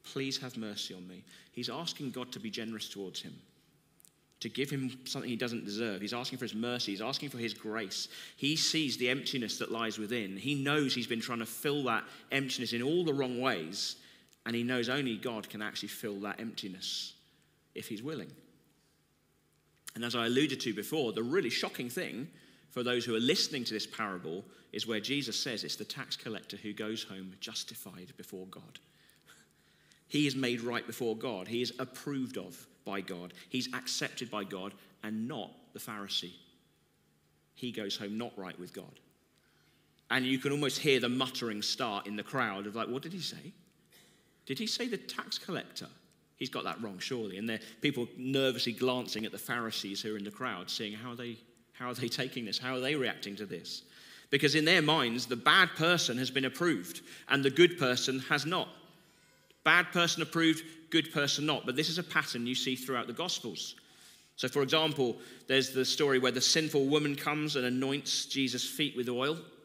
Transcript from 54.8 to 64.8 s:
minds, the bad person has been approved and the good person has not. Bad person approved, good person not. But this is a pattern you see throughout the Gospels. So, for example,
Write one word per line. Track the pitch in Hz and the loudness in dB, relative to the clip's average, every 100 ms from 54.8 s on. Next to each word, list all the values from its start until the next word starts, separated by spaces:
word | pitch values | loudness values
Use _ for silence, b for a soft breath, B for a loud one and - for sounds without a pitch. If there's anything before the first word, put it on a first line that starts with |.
minds, | 151 156 123 117 120 | 8 6 4 0 0
the | 120 | 4
bad | 151 180 180 - | 6 8 8 6
person | 160 175 - 120 | 4 4 4 0
has | 127 | 0
been | 135 131 | 2 0
approved | - 175 120 - - B B - | 2 2 2 -2 -12 B B 2
and | 143 139 | 4 6
the | |
good | 131 170 170 | 10 10 10
person | 131 123 - 131 | 4 4 2 0
has | 131 147 143 | 2 2 2
not. | 180 - - - b b b b b b - | 0 -2 -8 -20 b b b b b b 2
Bad | 160 170 175 | 8 8 8
person | 180 170 165 | 4 4 4
approved, | 156 165 160 160 - B - | 2 6 6 6 0 B 2
good | 160 151 | 2 4
person | 147 139 143 151 | 2 2 2 2
not. | 135 | 2
But | - 127 | 2 2
this | 160 | 2
is | 170 | 0
a | |
pattern | 170 160 143 123 120 | 2 2 2 -2 0
you | 123 | 0
see | 135 127 | 0 -2
throughout | 131 127 117 | 0 -2 -2
the | |
Gospels. | 117 180 - 120 82 - - B B B B B - | -4 -2 -2 -4 -6 -8 -12 B B B B B -4
So, | 127 | 0
for | 147 | 2
example, | 131 156 | 4 6